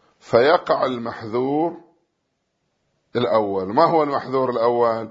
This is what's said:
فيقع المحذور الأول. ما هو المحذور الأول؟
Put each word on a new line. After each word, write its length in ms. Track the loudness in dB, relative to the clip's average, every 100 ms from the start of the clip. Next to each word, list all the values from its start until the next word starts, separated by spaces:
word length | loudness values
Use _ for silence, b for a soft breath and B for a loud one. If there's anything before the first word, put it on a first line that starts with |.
| _ _
فيقع 680 | 0 4 4 2 2 -2
المحذور 920 | -2 -4 -8 -10 -6 -4 -2 -2 -4 -6 -18 _ _ _ _ _ _ _ _ _ _ _ _ -4
الأول. 580 | 0 0 0 -2 -2
ما 100 | 2
هو 180 | 2 2
المحذور 480 | 0 -2 -4 -2 -2
الأول؟ 580 | 0 0 2 0 0 -6